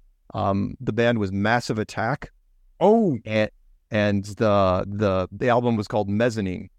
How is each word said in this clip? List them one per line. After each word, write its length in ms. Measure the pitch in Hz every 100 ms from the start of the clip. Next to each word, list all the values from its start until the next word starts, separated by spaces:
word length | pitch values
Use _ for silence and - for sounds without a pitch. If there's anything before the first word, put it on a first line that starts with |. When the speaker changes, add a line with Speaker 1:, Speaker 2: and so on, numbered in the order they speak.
| _ _ _
Speaker 1:
um, 420 | 107 98 98 98 -
the 140 | 123
band 240 | 110 117 117
was 140 | 98
Massive 480 | 98 104 120 - 110
Attack. 520 | 101 - 110 139 - _ _ _ _ _
Speaker 2:
Oh. 380 | 190 226 202 127 -
Speaker 1:
And, 240 | 107 107 - _ _ _
and 340 | 107 104 101 101
the, 580 | 98 113 101 95 92 101
the, 420 | 101 104 92 92
the 160 | 101 127
album 300 | 117 120 113
was 100 | 104
called 220 | 113 101
Mezzanine. 600 | 104 120 110 95 90 92